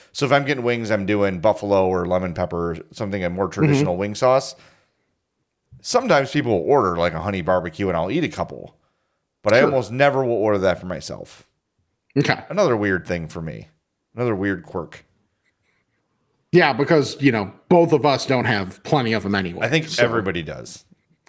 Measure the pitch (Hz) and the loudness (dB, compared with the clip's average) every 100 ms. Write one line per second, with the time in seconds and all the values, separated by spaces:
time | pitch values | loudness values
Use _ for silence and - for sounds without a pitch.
0 | _ - 139 139 139 135 120 120 110 107 | _ -6 0 2 2 -2 -2 -2 -2 -2
1 | 98 104 98 90 107 101 101 98 92 92 | 0 2 2 2 0 0 2 2 2 0
2 | 87 90 90 82 90 87 85 82 - - | 0 -2 -2 -4 -4 -4 -4 -6 -12 -10
3 | 101 101 90 90 92 101 143 139 143 90 | -6 -4 -4 -2 -4 0 2 2 0 -2
4 | 104 104 127 131 - - _ _ _ _ | -4 0 2 2 0 -10 _ _ _ _
5 | _ _ _ _ _ _ _ - - 247 | _ _ _ _ _ _ _ -16 -2 0
6 | 254 147 131 147 120 95 87 139 95 85 | 4 2 2 -2 0 0 4 2 2 0
7 | 87 80 95 95 85 92 85 80 98 82 | 0 -2 -4 -2 0 0 -2 -4 -2 -2
8 | 90 151 139 - 85 60 50 _ _ _ | -2 -2 -4 -4 -8 -8 -18 _ _ _
9 | _ _ _ _ 104 117 151 131 104 123 | _ _ _ _ 2 4 4 2 -2 2
10 | 143 135 127 113 107 101 92 85 90 78 | 2 2 0 0 0 2 2 0 -6 -10
11 | - 50 - - _ _ _ _ _ _ | -10 -14 -16 -20 _ _ _ _ _ _
12 | _ 139 143 117 - 175 175 110 104 90 | _ -2 0 -2 -4 0 0 2 0 -2
13 | - 87 80 85 78 55 - _ _ _ | -2 -6 -6 -10 -12 -12 -18 _ _ _
14 | _ 113 120 98 101 92 82 90 76 - | _ -6 -4 -2 -2 -4 -8 -10 -10 -16
15 | _ _ _ _ _ _ _ _ _ _ | _ _ _ _ _ _ _ _ _ _
16 | _ _ _ _ _ 175 151 123 143 160 | _ _ _ _ _ 4 4 2 2 2
17 | 127 - 139 110 95 - _ 175 165 151 | 2 0 0 2 -2 -10 _ 4 6 4
18 | 143 131 - 131 110 104 92 - - 151 | 2 0 0 0 0 -2 -4 -10 -2 0
19 | 117 110 98 98 90 87 117 156 156 - | 0 -2 0 -2 -4 -4 -2 -2 -2 0
20 | 120 113 98 85 76 65 58 - _ _ | 0 0 -2 -4 -8 -12 -14 -18 _ _
21 | _ _ | _ _